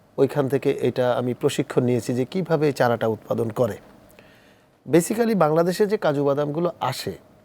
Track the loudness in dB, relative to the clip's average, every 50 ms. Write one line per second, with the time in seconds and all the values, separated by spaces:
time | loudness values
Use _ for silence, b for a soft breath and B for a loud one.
0 | _ _ 0 0 0 2 2 0 0 0 0 0 0 0 -2 0 0 -2 0 0
1 | 0 0 0 0 -2 -4 -4 -2 -2 -2 0 -2 -4 -2 0 0 2 2 0 0
2 | 0 -2 -2 -2 -2 -2 -4 -6 -2 0 0 2 2 0 2 2 2 2 2 2
3 | 0 -2 -2 -4 -4 -6 -4 -2 -2 -4 -2 -2 -2 -2 -2 -8 -14 -20 -20 -20
4 | -20 b b b b b b b b b b b b b b b b 2 2 2
5 | 2 2 -2 0 0 0 2 2 2 4 4 2 2 2 2 0 0 0 0 0
6 | 0 0 0 2 2 0 0 0 -2 -2 -2 -2 -2 -4 -4 -4 -4 -4 -4 -4
7 | -8 -8 -10 -10 -16 _ -20 _